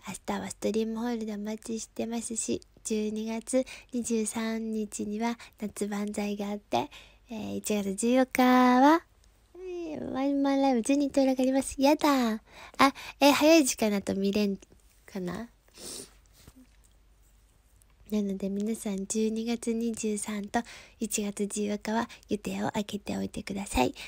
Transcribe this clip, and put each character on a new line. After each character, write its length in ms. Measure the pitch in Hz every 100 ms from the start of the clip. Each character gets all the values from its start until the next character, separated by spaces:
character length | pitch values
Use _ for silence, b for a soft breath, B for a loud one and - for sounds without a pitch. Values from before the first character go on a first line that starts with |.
| -
明 60 | 185 -
日 140 | 202
は 100 | 190
ス 60 | -
ト 160 | 208
リ 140 | 220 220
ー 20 |
ム 100 | 220
ホ 80 | 240
ー 140 | 233
ル 40 |
で 120 | 220 208
お 20 |
待 240 | 208 220
ち 160 | - 220
し 80 | -
て 200 | - 226
ま 140 | 233
す 140 | 226
し、 260 | 226 - - - _
十 280 | - 214 214
二 160 | 214 220
月 380 | 226 - 262 262 B B
二 100 | 247
十 240 | 226 226 214
三 460 | 226 220 226 226
日 340 | 220 208 - 208
に 140 | 208
は 180 | 233 233 B -
夏 260 | 208 - 202
万 260 | 208 208
歳 240 | 208 208 208
が 120 | 202
あ 80 | 208
っ 20 |
て、 320 | - 233 294 B B B -
え 220 | 220 202
ー、 60 | 202
一 160 | 208
月 200 | 208 196
十 180 | 190 233
四 140 | 254 262
日 160 | -
は、 600 | 254 254 254 247 285 330 - _ _ _ _ 359 370 349 330 294 -
ワ 100 | 262
ン 180 | 277 277
マ 140 | 277 277
ン 60 |
ラ 80 | 269
イ 40 |
ブ 80 | 240
十 120 | 220
二 140 | 285 277
登 180 | 277 269
録 140 | 262
あ 40 |
り 80 | 262
ま 100 | 269
す。 120 | - -
や 180 | 277 302
だ。 380 | 302 269 226
あ、 60 | 220 B B B - 277 B B -
え、 100 | 285
早 260 | 262 302 330
い 80 |
時 120 | 262 -
間 140 | 214
だ 120 | 202
と 120 | 202
見 180 | 196 196
れ 140 | 208 202
ん 100 | 190 - - _ _ -
か 140 | 196
な？ 280 | 175 196 240 _ _ B B B B B _ _ - 262 254 _ _ _ _ _ _ _ _ _ _ _ _ _ -
な 120 | 214
の 140 | 202 190
で 120 | 196
皆 280 | 202 208 220
さ 140 | 214
ん、 160 | 190 196
十 240 | 220 220
二 140 | 220
月 280 | 233 233 233
二 200 | 226 233
十 240 | 220 220 208
三 300 | - 208 208
と 140 | 240 B B B -
一 220 | 220 -
月 240 | 202 208 202
十 180 | 214
四 140 | 202 208
日 140 | 214
は 160 | 226 233 B -
予 100 | 208
定 240 | 190 196
を 80 | 214
空 140 | 214
け 140 | 208 202
て 160 | - 196
お 60 |
い 60 | 196
て 140 | -
く 100 | -
だ 140 | 196 196
さ 160 | -
い。 120 | - B